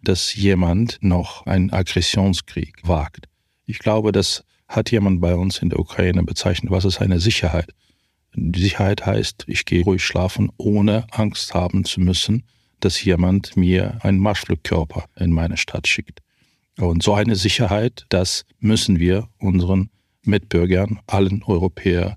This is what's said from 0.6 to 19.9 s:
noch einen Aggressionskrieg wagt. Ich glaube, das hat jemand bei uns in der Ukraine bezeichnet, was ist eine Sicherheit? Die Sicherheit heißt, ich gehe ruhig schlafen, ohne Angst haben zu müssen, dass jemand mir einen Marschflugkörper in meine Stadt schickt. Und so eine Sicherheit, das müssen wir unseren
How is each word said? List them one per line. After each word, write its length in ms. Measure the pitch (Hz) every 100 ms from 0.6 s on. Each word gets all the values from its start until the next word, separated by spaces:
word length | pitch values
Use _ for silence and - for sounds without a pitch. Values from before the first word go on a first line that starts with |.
| 90 90 117 -
noch 440 | 101 87 87 - -
einen 260 | 95 95
Aggressionskrieg 1040 | 92 90 - - - 98 87 - - 78 -
wagt. 440 | 85 82 73 - - _ _ _ -
Ich 140 | 110
glaube, 320 | - 107 107
das 320 | 101 92 - - _ -
hat 240 | - 107
jemand 300 | 113 101 90
bei 140 | 87 87
uns 240 | 95 -
in 100 | 87
der 100 | -
Ukraine 440 | - - 90 90
bezeichnet, 480 | 85 - 95 87 -
was 140 | 92 98
ist 140 | 90
eine 200 | 101 90
Sicherheit? 500 | 101 - 78 85 82 - _ _ _ _ _ -
Die 260 | 82 87
Sicherheit 440 | 92 - 98 104 95
heißt, 400 | 107 - - -
ich 180 | - -
gehe 180 | 87
ruhig 200 | 95 92
schlafen, 480 | - 87 92 - 101 -
ohne 500 | 104 104 104 107 117
Angst 420 | - 107 - -
haben 320 | 87 90 98 92
zu 160 | -
müssen, 420 | 90 90 - 113 - _ _ -
dass 240 | 98 -
jemand 520 | 101 85 87 98 - -
mir 420 | 90 92 98 113
einen 180 | 104 95
Marschflugkörper 840 | 104 98 - 92 - 87 78 - - -
in 160 | 90
meine 260 | 82 82 80
Stadt 300 | - 85 -
schickt. 320 | - - - _ _ _ _ _ -
Und 240 | 87 85
so 120 | 104
eine 220 | 104 110 101
Sicherheit, 680 | 90 - 110 104 120 - -
das 360 | 92 92 - - _
müssen 400 | 104 110 - 90
wir 280 | 87 95 - _
unseren 500 | 98 92 87 95 101